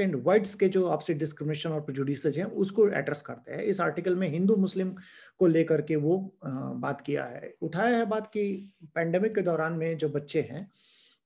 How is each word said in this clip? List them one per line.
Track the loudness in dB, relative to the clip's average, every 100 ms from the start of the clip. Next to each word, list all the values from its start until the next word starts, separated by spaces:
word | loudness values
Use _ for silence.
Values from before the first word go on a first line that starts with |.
| 0
and | 0
whites | 4 4 4 2
के | 2
जो | 4 2
आपसे | 0 -2
डिस्क्रिमिनेशन | -2 -4 -4 -4 -2 -2
और | -4
प्रेजुडिसेस | -4 -4 -2 -2 -2 -2
हैं | -2
उसको | -2 0 4 4
एड्रेस | 4 -2 -6
करते | -8 -14 -10
हैं। | -4
इस | -2 0
आर्टिकल | 0 0 0 0
में | 0
हिंदू | 2 4 4
मुस्लिम | 2 0 -4 -6 -14 -20 -18 2
को | 4
लेकर | 6 4 2
के | 2 0
वो, | 2 0 -2 -10
अ, | -8 -8 -6 -6
बात | -4 -6
किया | -4 -4 -4
है, | -10 -14 -10
उठाया | -6 0 2 2
है | 2
बात | -2 -4
कि | -2 -2 -4 -10 _ -8 -2
पैंडेमिक | 0 2 2 0
के |
दौरान | 0 0 0
में | -2 -2 -2
जो | -2
बच्चे | -2 -2 -2
हैं | -2 -6 -12 _ _ _ _ _